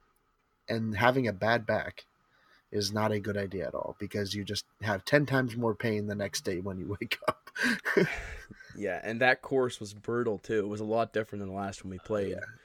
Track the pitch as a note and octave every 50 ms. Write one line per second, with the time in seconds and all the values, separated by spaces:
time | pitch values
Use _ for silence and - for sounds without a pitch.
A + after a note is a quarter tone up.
0 | _ _ _ _ _ _ _ _ _ _ _ _ _ - A2+ A2+ A2 A2 G#2+ F#2
1 | A#2+ B2 B2+ C3+ B2+ G#2+ G2 F#2 G#2 A2 A#2 A#2 G#2+ - A2 G2 - F2 - -
2 | - _ _ _ _ _ _ _ _ _ _ _ _ _ - G#2 G2+ G2 G#2 G#2+
3 | G#2+ G#2+ G#2+ G#2 G2 G#2+ G2 G2+ G2 F#2 F#2+ F#2 D2+ B1 - - - - - -
4 | G#2 F#2 - G#2+ G2+ F#2+ G2+ G#2 G2 G2 G#2 - - - _ _ G#2 A2 G2+ F#2
5 | - - C#3+ D3 D3 B2 C3+ C3+ C3 A#2+ A2 A#2+ A#2+ A2+ G#2+ - - A#2 G#2+ G#2
6 | G#2 G#2 G#2 G#2 G2+ G2+ - - - G#2 F#2 F2 F#2 G2+ F#2 F#2+ E2+ F#2 G2+ -
7 | - - - - - - - - _ - - - - A#3+ A3+ - - - - -
8 | - - - - - - - - - - - - - - - - G2+ F#2+ F2+ -
9 | - G#2 A#2 A#2 B2+ B2+ C3 - - - C#3 C3 B2+ A#2+ - - A2 G2+ G#2 G#2
10 | - - A#2 A#2+ A#2+ A#2 G#2 F#2+ - - A2+ G#2+ G2 G#2 G#2 G#2 A2 G#2+ A2 A#2
11 | A2+ G#2+ - G#2+ A2 - - G2+ G2+ F#2+ F#2+ G2 G2 G2 G2 - - F#2+ F#2 F2+
12 | - - A2 G#2 G2 F#2+ F#2 - - - - - -